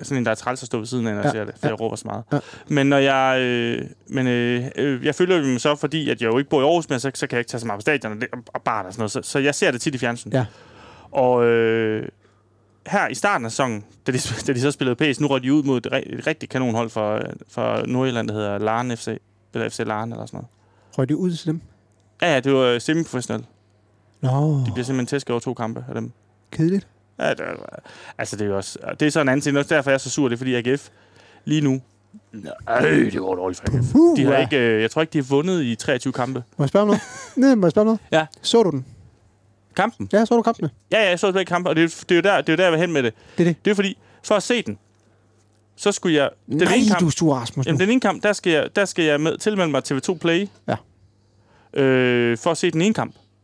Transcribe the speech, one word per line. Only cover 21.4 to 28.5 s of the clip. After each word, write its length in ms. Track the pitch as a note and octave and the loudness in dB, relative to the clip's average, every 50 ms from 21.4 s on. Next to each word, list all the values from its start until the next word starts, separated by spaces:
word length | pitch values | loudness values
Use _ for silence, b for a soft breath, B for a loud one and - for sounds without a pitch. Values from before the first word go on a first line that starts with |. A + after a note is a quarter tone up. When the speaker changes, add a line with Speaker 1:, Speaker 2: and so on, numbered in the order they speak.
| - | -4
Speaker 2:
dem? 140 | E3 D#3 E3+ - - _ _ _ _ _ _ _ _ _ - | -6 -6 -6 -8 -16 _ _ _ _ _ _ _ _ _ -2
Speaker 1:
Ja, 100 | F3 F3 D3 | 0 2 2
ja, 60 | C3 | 2
det 120 | A#2+ C#3 | 2 2
var, 80 | C#3 C3 | 4 4
øh, 200 | C3 B2 A#2+ A#2+ | 4 4 2 0
semiprofessionelt. 680 | - - D#3 E3 D#3+ - - B2+ A#2+ - A2 A2+ A#2+ - _ _ _ _ _ _ _ _ _ _ _ _ _ _ | 0 0 -2 -2 -2 -4 -6 -8 -6 -6 -8 -8 -8 -12 _ _ _ _ _ _ _ _ _ _ _ _ _ _
Speaker 2:
Nå. 380 | - C3 C3 C#3 D3 D#3 D3+ C#3 B2+ | -2 0 0 2 2 2 2 2 0
Speaker 1:
De 40 | A#2 | -2
bliver 120 | G2 B2 A#2+ | -2 -4 -4
simpelthen 220 | B2 C3+ C3 B2 | -2 -2 -2 -2
tæsket 240 | - D3 C#3 - - | -2 -4 -4 -2 -4
over 100 | A#2+ A#2 | -4 -4
to 140 | - C3+ B2 | -4 -6 -6
kampe 300 | - A#2 A2 A2+ B2 B2 C3 | -6 -6 -6 -6 -10 -10 -10
af 60 | - | -8
dem. 180 | A2+ A2+ A#2 - _ _ _ _ _ _ _ | -8 -8 -10 -12 _ _ _ _ _ _ _
Speaker 2:
Kedeligt. 360 | - - D#3+ E3+ F#3+ G3 - _ _ _ _ _ _ - | -2 0 0 2 2 0 -4 _ _ _ _ _ _ -4
Speaker 1:
Ja, 120 | B2+ D3 | -2 -2
det 100 | C3 - | -2 -4
er, 120 | - - - - - - - - B B B B B B B - | -6 -10 -10 -12 -14 -16 -16 -18 B B B B B B B -10
altså, 180 | A2 - - | -8 -8 -6
det 80 | G2+ G#2+ | -4 -4
er 40 | |
jo 80 | G2+ | -2